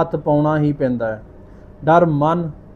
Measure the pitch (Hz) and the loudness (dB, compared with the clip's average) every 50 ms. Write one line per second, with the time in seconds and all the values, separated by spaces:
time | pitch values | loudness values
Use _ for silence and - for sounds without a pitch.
0 | 165 165 - 156 - 160 147 147 151 151 156 151 147 147 147 151 139 127 123 117 | -2 -2 -4 -4 -2 0 0 2 2 0 0 0 0 0 0 0 -2 -2 -2 -2
1 | 113 110 110 107 - - - - - - - - - - - - - 147 165 170 | -4 -6 -6 -8 -12 -18 -20 -20 -20 -20 -20 -20 -20 -20 -20 -6 0 2 4 4
2 | 175 165 147 143 147 156 165 175 170 156 - - - - - | 4 4 2 0 0 0 0 -2 -4 -6 -10 -14 -20 -20 -20